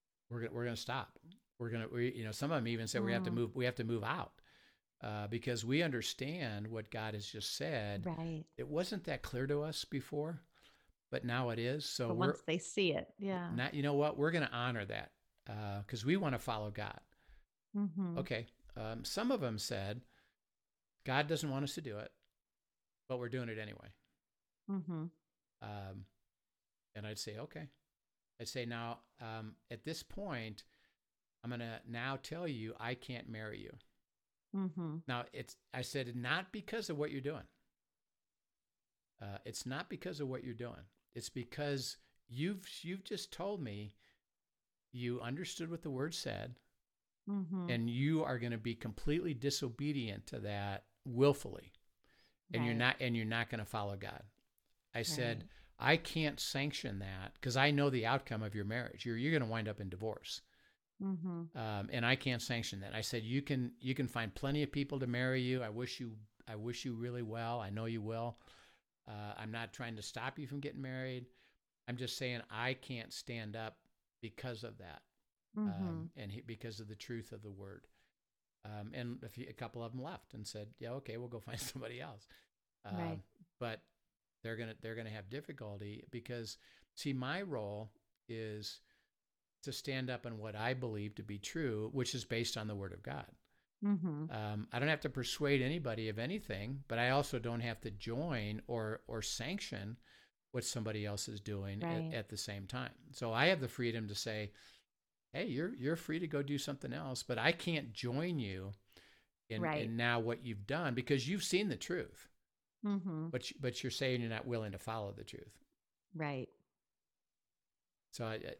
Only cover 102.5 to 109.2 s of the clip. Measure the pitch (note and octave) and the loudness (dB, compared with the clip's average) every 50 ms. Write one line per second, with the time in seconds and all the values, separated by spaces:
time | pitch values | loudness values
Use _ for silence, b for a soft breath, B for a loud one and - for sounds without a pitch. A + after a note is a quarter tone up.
102.5 | G2+ G2+ G2 F#2 - B2+ B2+ - - - - - C#3 - B2+ A#2 A2 A#2 C#3 E3+ | -4 -6 -6 -4 -4 -4 -4 -4 -8 -12 -18 -14 -8 -4 -2 2 4 6 8 8
103.5 | F#3+ D#3+ C3 A#2 - - A#2+ A#2+ A2+ A#2 A2 G2+ G#2 - - A2+ G#2+ G#2+ G#2+ G2+ | 8 6 4 0 0 2 2 2 2 2 0 -2 -2 -2 -2 0 0 -2 -2 -4
104.5 | B B B B B B B B _ _ _ _ _ _ _ _ - C#3 G3 A#3 | B B B B B B B B _ _ _ _ _ _ _ _ -4 -2 -2 0
105.5 | C3 C3 D#3+ F#3+ B3+ B3+ B2 C#3+ E3 E3 - - D#3 E3 F3+ D#3 D3+ C#3+ C#3+ C#3 | 0 0 0 0 0 0 0 2 0 0 0 0 0 0 0 2 2 2 2 2
106.5 | D3 C#3 - - C#3 - - C3 B2 C#3+ D#3 C3+ B2+ - - - B2 A2+ A2+ D#3 | 2 0 0 0 -4 -4 -4 -4 -4 -4 -4 -4 -4 -4 -2 0 2 4 6 6
107.5 | E3+ E3+ - F3 E3+ D3+ C3 A#2 G#2+ - - B2 A#2+ C#3 E3 F3+ F3 D3 A2+ G2 | 6 6 4 2 2 2 2 -2 -4 -2 0 0 2 2 2 2 2 2 2 2
108.5 | F#2+ F#2 F#2+ G2 G2+ - _ B B B B B B B | 0 -2 -2 -4 -6 -8 _ B B B B B B B